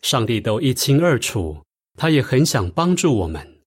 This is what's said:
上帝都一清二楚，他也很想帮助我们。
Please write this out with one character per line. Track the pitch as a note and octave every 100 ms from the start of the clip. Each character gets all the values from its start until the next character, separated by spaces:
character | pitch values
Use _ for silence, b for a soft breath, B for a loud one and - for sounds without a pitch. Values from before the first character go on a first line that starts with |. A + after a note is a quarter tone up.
上 | - C3+ A2
帝 | A2+
都 | G#2+ G#2+
一 | C3
清 | B2 - C#3
二 | F3 C3+
楚， | - A2+ E2 D2+ _ _ _ -
他 | E3
也 | D#3
很 | A#2+ C3 D#3
想 | B2 F2+
帮 | - E3+ F3+
助 | E3+ A#2+
我 | E2+
们。 | D#2 - _